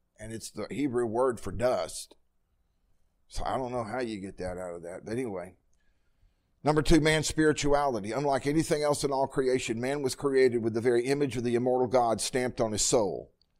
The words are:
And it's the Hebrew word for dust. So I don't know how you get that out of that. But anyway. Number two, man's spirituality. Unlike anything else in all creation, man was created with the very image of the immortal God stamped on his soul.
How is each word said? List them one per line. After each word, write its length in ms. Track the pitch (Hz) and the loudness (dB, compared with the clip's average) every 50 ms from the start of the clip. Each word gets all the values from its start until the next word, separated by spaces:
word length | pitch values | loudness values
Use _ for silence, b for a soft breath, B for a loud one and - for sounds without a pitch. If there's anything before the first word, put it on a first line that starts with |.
| _ _ _ - | _ _ _ -18
And 120 | 110 110 | -14 -12
it's 180 | 113 107 - - | -12 -12 -12 -12
the 160 | - - - - | -10 -10 -8 -6
Hebrew 340 | 185 - 147 139 113 123 123 | -4 -4 -2 -2 0 0 -2
word 360 | 110 107 120 131 135 117 - | 0 0 2 2 2 0 -2
for 100 | - 101 | -6 -8
dust. 640 | 87 95 117 127 120 92 82 78 - - - - - _ _ _ _ _ _ _ _ _ _ _ _ _ _ _ _ _ _ _ _ _ _ | -4 0 0 0 0 0 -2 -4 -8 -12 -14 -16 -20 _ _ _ _ _ _ _ _ _ _ _ _ _ _ _ _ _ _ _ _ _ _
So 160 | _ - - - | _ -6 -4 -4
I 120 | - 107 | -2 -2
don't 160 | 123 131 120 | -2 -4 -4
know 100 | 123 123 | -4 -4
how 180 | 113 - 123 131 | -4 -4 -4 -4
you 200 | 127 113 110 98 | -4 -4 -6 -6
get 180 | 95 95 87 - | -8 -10 -10 -8
that 180 | 90 90 90 | -8 -8 -6
out 180 | 90 92 90 87 | -8 -8 -10 -10
of 80 | 85 82 | -10 -10
that. 200 | 85 92 90 - | -12 -12 -12 -10
But 100 | 98 110 | -8 -6
anyway. 400 | 127 131 113 95 90 87 92 95 _ _ _ _ _ _ _ _ _ _ _ _ _ _ _ _ _ _ _ _ _ | -6 -4 -6 -6 -8 -10 -12 -16 _ _ _ _ _ _ _ _ _ _ _ _ _ _ _ _ _ _ _ _ _
Number 180 | - 139 151 156 | 0 2 2 4
two, 200 | 139 - 170 156 | 6 6 6 6
man's 260 | 147 156 156 156 143 | 6 4 2 2 0
spirituality. 840 | - - 156 156 151 143 - 147 147 143 143 143 139 120 104 98 104 | 0 0 2 4 4 2 2 2 2 2 2 2 0 -2 -2 -4 -4
Unlike 340 | 110 131 147 143 135 131 - | -4 -2 0 0 0 0 0
anything 380 | 143 147 160 151 - 170 147 147 | 0 0 0 2 2 0 0 2
else 180 | 147 147 - | 0 0 0
in 80 | - 139 | 0 0
all 160 | 135 135 135 | 0 0 0
creation, 540 | 131 - 147 131 127 127 131 - - 117 117 | 0 0 0 0 2 0 0 0 -4 -4 -4
man 200 | 120 131 143 147 | -2 -4 -2 -2
was 140 | 139 131 - | -2 -4 -2
created 480 | - 143 139 135 131 131 127 117 117 | -2 -2 2 4 6 4 4 4 2
with 120 | 107 113 107 | -2 -2 -2
the 60 | 120 | 0
very 260 | 110 127 120 120 120 | 2 2 4 4 2
image 300 | 131 143 143 147 131 104 | 2 0 0 0 -2 -2
of 60 | 127 | -2
the 140 | 113 123 117 | -2 0 0
immortal 320 | 117 123 127 127 127 127 107 | 2 2 2 2 2 2 4
God 320 | 131 127 120 117 110 98 | 4 4 4 2 0 0
stamped 400 | - - - 127 123 123 - - | -2 -2 -2 -2 -2 -2 -2 -2
on 100 | 120 110 | -2 -2
his 120 | 107 101 | 0 0
soul. 500 | - - 139 120 104 90 73 60 - - _ _ _ _ _ | 0 2 2 2 2 0 -2 -6 -10 -12 _ _ _ _ _